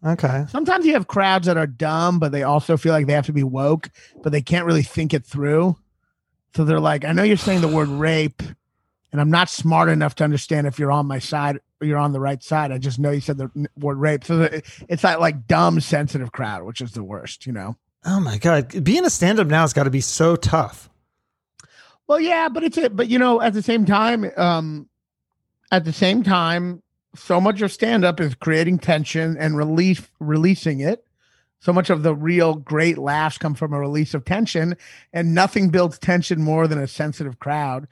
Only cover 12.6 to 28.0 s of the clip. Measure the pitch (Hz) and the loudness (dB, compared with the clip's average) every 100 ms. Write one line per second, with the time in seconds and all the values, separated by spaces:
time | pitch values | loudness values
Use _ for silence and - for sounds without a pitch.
12.6 | 147 131 135 123 143 143 147 139 135 147 | -2 -4 -4 -2 -2 -2 -4 -6 -8 -8
13.6 | 147 - 143 139 151 147 - 165 160 156 | -8 -6 -6 -2 0 -2 0 0 0 -2
14.6 | - - - 170 185 165 170 147 113 160 | -10 -18 -8 0 2 2 0 0 0 4
15.6 | 175 165 - 151 147 143 123 - 113 98 | 4 2 0 -2 -2 -4 -8 -8 -8 -8
16.6 | 92 120 123 113 95 101 - - 131 113 | -10 -12 -12 -10 -12 -12 -14 -14 -10 -8
17.6 | 95 117 _ _ 165 196 151 104 170 156 | -10 -12 _ _ -2 -2 -2 0 2 2
18.6 | 127 190 147 302 359 - 175 220 165 156 | 0 -2 0 2 2 2 2 2 2 2
19.6 | 160 147 139 135 - - 165 170 151 160 | 2 2 0 0 -2 0 2 2 2 0
20.6 | - - - _ _ _ _ _ _ _ | 0 -8 -20 _ _ _ _ _ _ _
21.6 | _ _ _ _ - 302 330 330 320 285 | _ _ _ _ -2 0 2 0 0 -2
22.6 | 320 339 285 196 233 247 247 233 233 208 | -2 0 0 0 0 2 4 2 2 0
23.6 | 220 226 190 202 226 240 190 - 175 165 | 0 2 2 4 2 0 -2 0 0 0
24.6 | 160 151 - _ _ _ _ _ _ _ | -2 -10 -14 _ _ _ _ _ _ _
25.6 | _ 185 160 - 185 220 190 180 165 175 | _ 0 0 0 2 2 2 2 2 -2
26.6 | 180 175 _ _ _ - - 180 190 202 | -4 -8 _ _ _ -14 0 2 2 0
27.6 | 202 - 226 233 | -4 -2 0 2